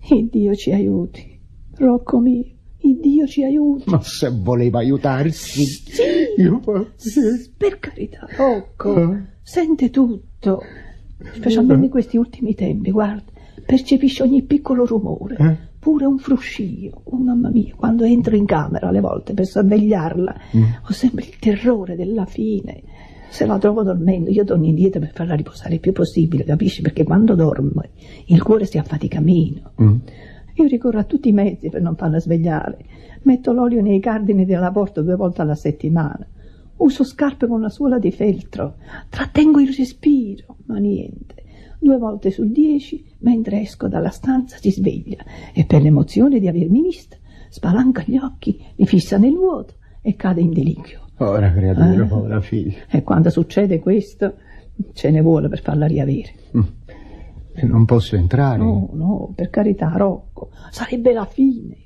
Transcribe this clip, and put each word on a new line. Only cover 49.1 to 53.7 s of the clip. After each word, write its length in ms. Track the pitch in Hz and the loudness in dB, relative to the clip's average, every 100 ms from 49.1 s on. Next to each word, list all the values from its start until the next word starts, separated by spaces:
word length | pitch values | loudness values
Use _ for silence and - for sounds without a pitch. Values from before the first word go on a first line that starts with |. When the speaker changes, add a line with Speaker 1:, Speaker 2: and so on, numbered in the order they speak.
| 202 | 2
Speaker 1:
nel 160 | 240 | 2
vuoto 400 | 339 370 294 - - - - | 4 0 -2 -10 -20 -20 -8
e 160 | 226 - | -6 -4
cade 240 | 190 170 | -2 0
in 100 | 170 | 0
deliquio. 500 | 165 165 160 - - - - | 2 -2 -4 -12 -20 -20 -4
Speaker 2:
Povera 340 | 110 104 98 | 0 2 2
creatura, 520 | 90 95 90 175 190 | 2 2 4 4 4
Speaker 1:
Eh. 20 | 101 | 2
Speaker 2:
povera 340 | 104 104 107 | 0 -2 -4
figlia. 360 | 98 110 98 95 - | -4 -4 -4 -10 -2
Speaker 1:
E 140 | 147 | -2
quando 260 | - 170 170 | 0 2 2
succede 520 | 170 165 - 202 | 2 -2 0 0